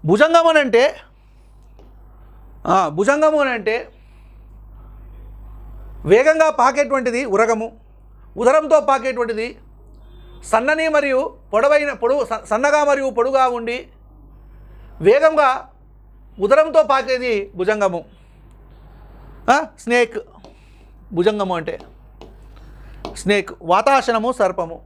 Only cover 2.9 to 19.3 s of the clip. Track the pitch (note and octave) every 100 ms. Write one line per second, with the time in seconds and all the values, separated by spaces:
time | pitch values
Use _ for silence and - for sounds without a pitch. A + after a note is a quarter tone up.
2.9 | D3+ G#3+ D4 D#4 D4+ C4+ A#3+ G3+ A#3 -
3.9 | - - - - - - - - - -
4.9 | - - - - - - - - - -
5.9 | - D3+ G#3 D4 D#4+ D#4 D#4 B3+ C#4 C#4
6.9 | C4+ B3 A#3 C4 G3+ A3+ A3+ A3+ - -
7.9 | - - - - - A#3+ D4+ D4+ D#4 D4
8.9 | C4+ B3+ B3 A#3 A3 A#3+ - - - -
9.9 | - - - - - - A3 B3+ D#4 D#4+
10.9 | D4+ C#4+ C4 D4+ - - G#3 C#4+ D4 D4
11.9 | B3+ A#3 C#4+ A#3+ A3 - A3 C#4+ D4 C#4+
12.9 | C#4 C4+ A3+ B3 C4+ C4 A#3+ A#3 A#3+ -
13.9 | - - - - - - - - - -
14.9 | - F3 C4+ D#4 D#4 C#4 C4 - _ -
15.9 | - - - - - G3+ C#4 D#4+ D#4+ C#4+
16.9 | C4+ C4 B3+ B3 G#3+ G3+ E3+ F#3 G#3+ G3
17.9 | E3+ - - - - - - - - -
18.9 | - - - -